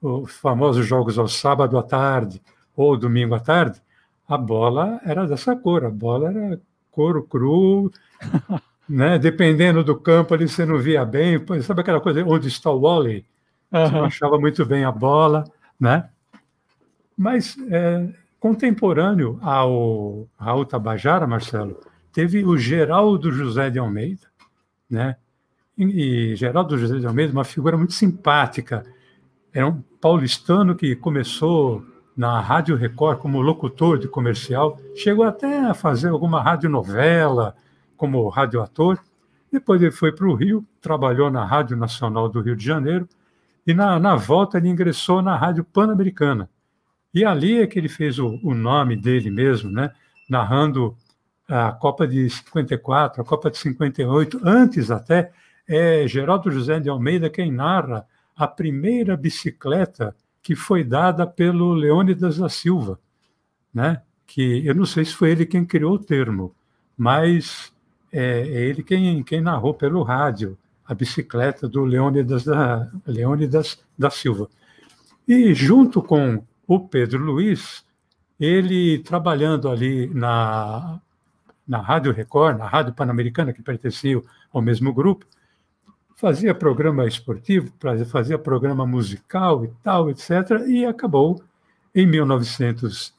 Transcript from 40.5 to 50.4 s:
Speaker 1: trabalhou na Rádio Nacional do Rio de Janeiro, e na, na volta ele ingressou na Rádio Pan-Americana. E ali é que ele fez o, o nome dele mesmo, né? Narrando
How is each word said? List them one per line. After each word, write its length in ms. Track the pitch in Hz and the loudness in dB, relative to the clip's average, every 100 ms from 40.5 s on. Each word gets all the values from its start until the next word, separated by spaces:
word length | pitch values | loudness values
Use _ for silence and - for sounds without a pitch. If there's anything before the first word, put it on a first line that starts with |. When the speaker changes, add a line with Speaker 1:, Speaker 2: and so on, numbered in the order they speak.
| 214 214 _ | -2 -4 _
Speaker 1:
trabalhou 500 | - 151 131 127 143 | -6 0 0 2 2
na 140 | 131 | 0
Rádio 320 | 95 147 127 120 | 0 0 0 -4
Nacional 520 | 117 - 117 107 113 | -4 -4 -4 -2 -2
do 120 | 117 | -2
Rio 140 | 110 | -4
de 100 | 113 | -4
Janeiro, 440 | 110 156 139 180 175 _ _ _ _ _ - | -2 -2 0 -2 -4 _ _ _ _ _ 0
e 80 | |
na, 240 | 170 202 175 | 2 2 2
na 160 | 196 | 2
volta 440 | 151 120 160 196 180 | 2 4 2 4 0
ele 100 | 175 | 0
ingressou 540 | 175 175 147 - 180 | 0 0 -2 0 0
na 140 | 190 160 | 2 0
Rádio 280 | 165 170 | 0 -2
Pan-Americana. 840 | 170 - 214 202 190 - 143 120 90 _ _ _ _ _ _ | -2 0 2 2 0 0 0 0 -4 _ _ _ _ _ _
E 100 | 175 | 0
ali 360 | 214 160 185 233 | 2 2 2 2
é 60 | 214 | 2
que 120 | 190 | 0
ele 100 | 156 | -4
fez 300 | - 151 127 | -4 -4 -2
o, 200 | 120 117 | -4 -4
o 120 | 175 | -4
nome 400 | 120 113 143 131 | -2 2 2 2
dele 360 | 110 110 127 107 | 0 0 0 0
mesmo, 400 | 104 131 117 107 | 0 0 0 -2
né? 200 | 101 143 - _ _ _ | -4 -6 -8 _ _ _
Narrando 680 | 131 | -2